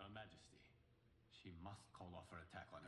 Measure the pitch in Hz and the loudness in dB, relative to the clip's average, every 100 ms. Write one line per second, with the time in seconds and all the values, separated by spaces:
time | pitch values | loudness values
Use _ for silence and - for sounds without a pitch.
0 | 98 107 107 90 - - - - - - | 2 2 2 -2 -8 -10 -12 -14 -14 -16
1 | - - - - 95 85 92 104 - - | -16 -16 -12 -4 0 4 4 2 0 -2
2 | 90 87 87 87 82 - - 73 | 2 2 2 2 2 0 2 2